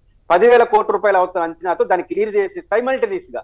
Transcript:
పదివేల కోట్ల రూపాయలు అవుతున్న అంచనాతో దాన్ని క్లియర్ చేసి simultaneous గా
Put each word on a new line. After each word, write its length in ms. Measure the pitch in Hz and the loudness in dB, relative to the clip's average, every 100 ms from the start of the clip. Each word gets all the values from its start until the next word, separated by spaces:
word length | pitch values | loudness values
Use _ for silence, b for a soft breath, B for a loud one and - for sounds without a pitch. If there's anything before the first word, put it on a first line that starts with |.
| _ _ - | _ _ -2
పదివేల 320 | 175 233 240 | 4 6 6
కోట్ల 300 | - 214 214 | 4 2 0
రూపాయలు 240 | 202 202 190 | -2 0 2
అవుతున్న 260 | 185 185 | 0 -2
అంచనాతో 400 | 165 165 180 180 | -6 -6 -6 -4
దాన్ని 300 | 214 180 - | -2 -2 -4
క్లియర్ 220 | 170 214 202 | -6 -2 -2
చేసి 260 | 190 180 | -4 -8
simultaneous 720 | - 220 247 262 220 190 - | -6 -4 -2 -4 -4 -6 -10
గా 80 | 117 | -14